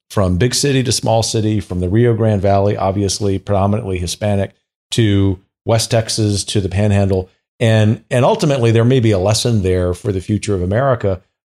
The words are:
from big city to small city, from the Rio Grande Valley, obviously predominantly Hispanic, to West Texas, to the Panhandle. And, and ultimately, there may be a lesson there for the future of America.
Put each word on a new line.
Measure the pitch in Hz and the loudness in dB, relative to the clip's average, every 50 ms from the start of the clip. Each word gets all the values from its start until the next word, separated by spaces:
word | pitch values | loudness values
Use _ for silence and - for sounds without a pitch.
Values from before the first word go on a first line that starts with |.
| _ - | _ -6
from | - 107 95 92 90 | -2 0 0 0 2
big | 85 123 123 - | 0 0 0 0
city | - 139 143 131 131 123 | -2 0 0 0 0 0
to | 127 | 0
small | - - - 117 113 113 110 | -2 -2 0 0 0 0 0
city, | - - 113 104 107 107 101 | -2 -2 -2 0 0 -2 -2
from | 90 - 90 90 | -4 -4 -4 -4
the | 90 90 | -2 0
Rio | 90 113 120 120 113 | 2 2 4 2 2
Grande | 107 113 110 107 95 | 2 0 0 0 2
Valley, | 92 98 98 98 98 104 107 | 2 2 2 2 2 0 0
obviously | 104 95 95 95 104 101 95 - - 104 98 98 95 | -2 -2 -2 -2 0 -2 -2 -2 -2 -2 -2 -2 -2
predominantly | - - 101 95 98 101 101 110 107 98 92 87 | -2 -2 -2 0 0 0 -2 -2 -4 -6 -6 -6
Hispanic, | 87 85 - - 107 104 101 98 98 - _ _ _ _ _ _ _ - | -6 -6 -6 -4 -4 -2 -2 -2 -4 -6 _ _ _ _ _ _ _ -6
to | - 123 113 104 101 98 98 98 92 - _ _ _ _ - | -2 0 2 2 4 2 2 0 -2 -4 _ _ _ _ -4
West | 107 113 113 - - | -2 -2 -2 0 0
Texas, | 123 113 110 - - - 107 104 101 98 - | -2 -2 -2 -2 -2 -2 0 0 0 -2 -4
to | - - 107 | -4 -4 -2
the | 95 87 | -2 -2
Panhandle. | 90 98 104 107 101 101 98 95 98 95 92 - _ _ _ _ _ - | -2 0 0 2 2 2 2 0 0 -2 -4 -6 _ _ _ _ _ -2
And, | 120 113 110 110 107 107 117 - _ - | 0 2 2 4 4 2 0 -2 _ -2
and | 135 120 131 | 0 2 2
ultimately, | 190 226 220 180 147 139 127 117 113 | 2 2 0 0 0 0 2 2 2
there | 110 113 113 | 2 4 4
may | 120 135 131 | 4 2 2
be | 113 110 | 2 2
a | 104 90 | 2 2
lesson | 90 104 110 - - 123 117 104 92 | 2 0 0 0 0 0 0 0 0
there | 95 92 90 90 90 87 | 0 0 0 0 -2 -2
for | - - 107 | -4 -4 -4
the | 95 92 | -4 -4
future | - - 107 95 - 104 101 | -2 -2 -4 -2 -2 -2 -4
of | 90 | -2
America. | 90 92 101 117 139 135 123 - - 98 92 90 _ _ _ _ _ | -2 -2 0 0 0 0 0 0 0 -2 -4 -4 _ _ _ _ _